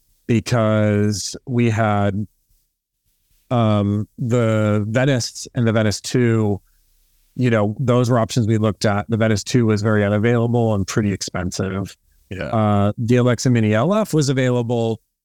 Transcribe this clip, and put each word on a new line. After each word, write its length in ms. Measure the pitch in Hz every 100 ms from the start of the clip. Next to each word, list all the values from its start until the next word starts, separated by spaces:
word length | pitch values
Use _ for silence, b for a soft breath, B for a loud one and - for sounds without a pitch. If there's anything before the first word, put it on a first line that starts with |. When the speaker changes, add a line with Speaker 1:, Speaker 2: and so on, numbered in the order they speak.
| _ _ -
Speaker 1:
because 1120 | 113 - 123 110 107 107 104 104 104 - - -
we 220 | 120 117
had, 580 | 107 107 104 101 101 101 _ _ _ _ _ _ _ _ _ _ _ -
um, 580 | 120 110 104 101 104 107 -
the 640 | 120 120 113 110 107 104 104
Venice 580 | 117 135 131 - - -
and 120 | - 113
the 60 |
Venice 280 | 110 107 -
two, 600 | - 131 120 113 107 98 _ _ _ _ _ _ _ -
you 140 | 123
know, 260 | 113 104 107
those 300 | 127 123 120
were 80 | 123
options 280 | 110 - 107
we 120 | 113
looked 260 | 107 95
at. 220 | 110 101 -
The 60 | 113
Venice 260 | 110 107
two 240 | - 127 110
was 160 | 107
very 220 | 110 104
unavailable 680 | 101 104 117 120 117 120 113
and 120 | 104 90
pretty 260 | - 104
expensive. 840 | 92 - - 87 - 95 95 95 - _ _ -
Speaker 2:
Yeah. 140 | 95
Speaker 1:
Uh, 480 | 76 110 104 104 101 104
the 200 | 113 123
Alexa 340 | 123 117 131
Mini 240 | 120 107
L 180 | 107 147
F 220 | 214 208
was 140 | 156 135
available, 720 | 135 127 123 117 120 113 110 _ _